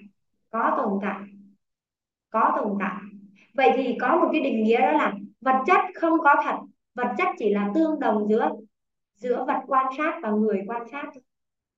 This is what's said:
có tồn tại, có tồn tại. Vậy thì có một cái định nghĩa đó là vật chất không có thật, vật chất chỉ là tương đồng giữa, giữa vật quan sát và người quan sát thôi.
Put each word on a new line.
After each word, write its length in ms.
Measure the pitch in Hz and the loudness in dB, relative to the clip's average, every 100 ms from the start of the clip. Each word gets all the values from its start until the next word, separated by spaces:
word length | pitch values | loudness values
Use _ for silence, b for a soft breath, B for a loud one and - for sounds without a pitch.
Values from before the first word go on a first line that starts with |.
| - _ _ _ _ | -18 _ _ _ _
có 240 | 226 277 320 | -2 -2 0
tồn 220 | 226 196 | -2 -2
tại, 180 | 196 - - - - _ _ _ _ _ _ _ _ | -4 -6 -12 -20 -20 _ _ _ _ _ _ _ _
có 220 | 220 - - | 0 0 0
tồn 200 | 226 202 | -2 -2
tại. 160 | 185 - - - - b b | -4 -6 -14 -20 -20 b b
Vậy 160 | - 247 262 | 2 4 4
thì 200 | 247 208 | 0 -2
có 160 | 262 339 | 2 2
một 120 | 330 | 2
cái 80 | 302 | 0
định 220 | 269 220 | 0 0
nghĩa 180 | 214 233 | 2 4
đó 120 | - | 4
là 200 | 302 - - - _ | 2 0 -4 -14 _
vật 220 | 262 262 302 | 0 0 4
chất 140 | 370 370 | 2 2
không 260 | - 330 320 | -2 0 2
có 140 | 285 311 | 4 4
thật, 120 | 277 214 - _ _ | 2 -6 -10 _ _
vật 200 | 240 220 - | -6 -4 -2
chất 100 | 359 - | -4 -2
chỉ 160 | 214 | 0
là 160 | 202 202 | 0 0
tương 260 | 311 311 294 | 0 0 0
đồng 280 | 240 208 208 | 0 0 2
giữa, 220 | 220 262 - - _ _ _ _ | 0 0 -4 -16 _ _ _ _
giữa 300 | _ 247 254 | _ -4 -2
vật 160 | 277 262 - | -2 -4 0
quan 200 | 262 262 277 | 0 0 -2
sát 220 | 311 320 | -4 -4
và 80 | 220 | -2
người 320 | 208 214 190 202 | 0 0 0 -4
quan 160 | 233 233 | -8 -10
sát 120 | 285 294 | -12 -12
thôi. 80 | 254 _ _ _ _ _ | -16 _ _ _ _ _